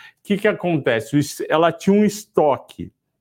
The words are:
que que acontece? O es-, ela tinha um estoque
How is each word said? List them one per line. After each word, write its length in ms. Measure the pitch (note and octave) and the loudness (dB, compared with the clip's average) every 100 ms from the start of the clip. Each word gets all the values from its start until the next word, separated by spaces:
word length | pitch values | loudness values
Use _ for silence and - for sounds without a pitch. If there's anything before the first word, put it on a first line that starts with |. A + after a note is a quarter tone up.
| - _ | -20 _
que 140 | - G3+ | -6 -2
que 100 | G#3+ | 0
acontece? 680 | G3 F3+ D#3+ C3 A2+ A2 C#3+ | -2 -2 -2 0 -2 0 -2
O 20 | |
es-, 260 | D3 - E3 | -2 -4 -2
ela 240 | D#3 E3+ | 2 2
tinha 240 | E3 - G3+ | 0 0 2
um 80 | |
estoque 880 | G#3+ G#3 - - D3+ B2+ - - - _ _ _ | 2 -2 -6 0 0 0 -6 -14 -14 _ _ _